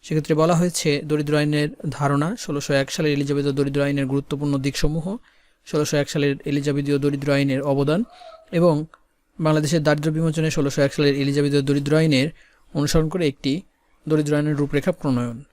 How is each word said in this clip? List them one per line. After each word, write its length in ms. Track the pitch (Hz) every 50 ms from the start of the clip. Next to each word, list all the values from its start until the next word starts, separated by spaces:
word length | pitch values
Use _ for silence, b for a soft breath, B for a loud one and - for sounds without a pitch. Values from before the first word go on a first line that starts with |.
| _
সেক্ষেত্রে 300 | - 160 156 143 - 160 151 156
বলা 120 | 165 180 165
হয়েছে 300 | 175 180 165 - - 156 143 143 - 151
দরিদ্র 240 | 151 151 151 147 151 151
আইনের 280 | 147 147 147 147 147 151 254 - - 156 131 -
ধারণা, 300 | 143 139 143 143 147 165 220 - -
ষোলোশো 280 | - 156 143 139 - 147 139 139
এক 60 | 135 -
সালের 180 | - 160 151 147
এলিজাবেথীয় 380 | 139 143 139 147 143 143 143 139 139
দরিদ্র 220 | 143 139 139 143 143
আইনের 200 | 143 143 143 139 131 135
গুরুত্বপূর্ণ 420 | 139 139 - - 139 147 147 143 139 135
দিকসমূহ, 380 | 139 135 - - 151 151 165 151 180 196 247 b b b b b b b b b -
ষোলোশো 240 | - 156 147 127 - 147 143
এক 60 | - -
সালের 220 | 156 143 143 139 139 - -
এলিজাবেথীয় 480 | 143 147 139 147 143 143 143 139 143 143 139
দরিদ্র 240 | 147 143 139 139 143 143
আইনের 240 | 139 139 139 135 131 139 147 139
অবদান 280 | 139 143 135 151 180 240 - B B B B B B B _ - 170
এবং 160 | 170 175 160 147 156 - - _ _ _ _ _ _ _ _ -
বাংলাদেশের 440 | 160 156 156 156 151 147 151 165 151
দারিদ্র 240 | 151 151 147 147 160 156
বিমোচনে 320 | 156 165 165 151 165 156 160 -
ষোলোশো 220 | - 143 139 139 - 143
এক 60 | 139 -
সালের 180 | - 151 143 139 139 139
এলিজাবেথীয় 400 | 139 139 143 143 143 139 143 135 135
দরিদ্র 240 | 143 143 143 143 151 156
আইনের 280 | 160 160 147 131 131 156 - b b b b b b b -
অনুসরণ 320 | 160 143 143 - 160 156 160 151
করে 120 | 180 170 147 135
একটি 200 | _ - 139 135 170 - _ _ _ _ _ _ _ _ -
দরিদ্র 220 | 156 151 151 147 151 147
আইনের 180 | 147 151 151 139
রূপরেখা 320 | 147 143 - 143 139 - 180 -
প্রণয়ন। 380 | - 151 131 123 120 120 117 113 139 _